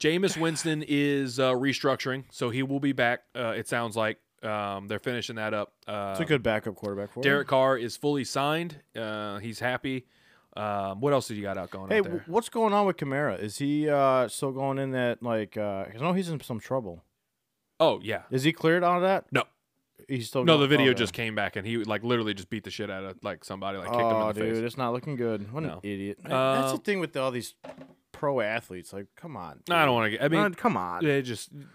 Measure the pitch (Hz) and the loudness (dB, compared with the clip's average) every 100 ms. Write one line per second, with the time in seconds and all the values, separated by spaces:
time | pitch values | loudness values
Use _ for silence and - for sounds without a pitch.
0 | 151 175 190 160 165 156 165 156 151 143 | 2 2 2 2 0 0 0 -2 2 2
1 | 143 139 131 120 131 127 135 120 139 127 | 4 2 0 2 4 4 2 2 2 2
2 | 135 131 131 - 123 123 135 139 139 131 | 0 -4 -6 -4 -2 0 0 0 2 4
3 | 120 120 - 127 117 95 - 123 117 110 | 2 2 -4 -6 -4 -4 -2 -2 -2 0
4 | 110 - _ _ 110 107 101 98 101 104 | 0 -2 _ _ -6 -4 -4 -4 -4 -4
5 | 135 120 - 113 107 107 101 _ - 107 | -4 -4 -4 -4 -2 -2 -4 _ -8 -6
6 | 101 98 160 143 113 107 113 92 107 98 | -4 -2 0 2 2 0 -2 -6 -6 -6
7 | 101 120 139 143 135 131 131 131 117 - | -6 0 2 2 4 4 4 2 -2 -4
8 | 147 143 - 139 143 160 170 147 - - | 0 0 -2 -2 0 0 -4 -10 -14 -10
9 | 110 107 104 101 117 107 123 127 139 131 | -6 -6 -6 -8 -8 -4 -2 -2 -4 -6
10 | - _ _ _ _ - 107 101 98 98 | -8 _ _ _ _ -8 -4 -2 -4 0
11 | 143 139 - 104 101 95 90 95 95 214 | 2 2 2 -4 -6 -6 -8 -8 0 2
12 | 190 175 - 196 - 233 226 202 202 170 | 2 -4 -2 -2 -2 0 2 4 2 0
13 | 143 139 143 92 104 - 139 147 151 143 | -2 0 0 -2 -6 -4 -2 0 2 4
14 | 135 131 117 - 139 131 135 135 135 131 | 6 4 2 -2 -4 -2 -2 -2 -2 0
15 | 120 117 120 113 107 110 104 98 95 113 | 0 0 0 -2 -2 -4 -4 -4 -6 -4
16 | 160 185 170 147 - 113 - 131 101 85 | 0 0 0 -6 -6 -8 -4 -4 -4 -10
17 | - _ _ _ _ _ _ - 156 107 | -18 _ _ _ _ _ _ 2 4 4
18 | 98 98 - 127 147 156 160 175 175 180 | -2 -6 -2 0 2 2 2 4 4 2
19 | 185 190 - 123 - _ _ _ _ _ | 2 2 0 -2 -2 _ _ _ _ _
20 | - 131 110 131 143 156 139 147 131 120 | -6 -6 -2 2 6 6 6 6 6 4
21 | 107 - 113 107 98 104 107 117 107 104 | 0 -2 -4 -2 -4 -4 -4 -2 -2 -2
22 | 117 120 107 98 95 110 - - 101 95 | 0 0 0 -4 -6 -8 -8 -8 -6 -6
23 | 95 92 104 87 - 95 98 98 90 120 | -10 -8 -8 -8 -10 -6 -6 -4 -2 2
24 | 117 110 107 104 110 113 117 131 123 123 | 4 4 2 0 0 0 -2 -2 -2 -2
25 | 151 131 117 110 104 131 156 78 101 98 | -4 -2 -2 -2 -4 -6 -6 -6 -6 -6
26 | 101 - 160 131 131 135 135 131 - 190 | -6 -8 -2 0 2 2 0 -2 -2 -2
27 | 160 139 131 123 110 - - - - _ | -2 -2 -2 -4 -8 -12 -18 -18 -20 _
28 | _ - 147 131 107 117 - 92 - 98 | _ -4 -2 0 0 -2 -6 -12 -12 -12
29 | 98 _ 170 117 82 67 - 170 147 120 | -12 _ -14 -12 -12 -10 0 4 6 6
30 | 110 110 147 165 - 170 240 117 90 85 | 4 2 2 4 2 2 0 0 -2 0
31 | 156 139 127 110 - 147 139 | 2 2 0 -6 -10 -16 -20